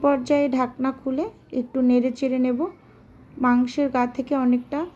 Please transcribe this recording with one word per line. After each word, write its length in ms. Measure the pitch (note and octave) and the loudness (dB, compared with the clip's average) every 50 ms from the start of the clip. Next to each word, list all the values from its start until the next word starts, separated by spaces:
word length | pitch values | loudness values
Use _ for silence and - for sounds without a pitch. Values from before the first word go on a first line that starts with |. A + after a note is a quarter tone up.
| - | 2
পর্যায়ে 440 | C#4+ C#4+ C4 B3 - D4 C#4+ C#4+ C#4 B3+ | 2 2 2 0 0 2 2 2 2 0
ঢাকনা 320 | B3+ B3+ A#3+ B3 - B3+ C4+ C4 - | 0 -2 -2 -4 -4 -4 -4 -4 -4
খুলে 260 | - C4 C4 C4+ F4 A4+ - - - - - B3+ | -6 -4 -4 -2 -4 -6 -8 -14 -18 -8 -6 -6
একটু 180 | A#3+ B3 - C4 B3+ B3 | -6 -4 -2 0 2 4
নেড়ে 220 | B3 B3 A#3+ C4 A#3+ - | 4 4 2 0 -2 -2
চেড়ে 200 | C#4 C4 B3+ B3+ B3+ | -2 -2 0 0 0
নেব। 140 | B3+ B3 A#3+ D#4+ F#4 - - _ - - - - - - - - - - - B3+ | 0 0 -2 -4 -4 -6 -12 _ -20 -20 -20 -20 -20 -20 -20 -20 -20 -6 -2 2
মাংসের 420 | B3 B3 B3 B3+ B3 - - C#4+ C4+ B3+ | 2 4 4 2 0 0 -2 -2 0 0
গা 80 | B3+ B3 A#3+ B3 | -2 -2 -2 -4
থেকে 180 | - B3 - D4 C4+ B3+ | -8 -4 -2 -2 0 2
অনেকটা 340 | B3 B3 B3 B3 - C#4+ C#4+ E4+ F4+ - | 2 2 0 0 -4 -6 -6 -6 -6 -10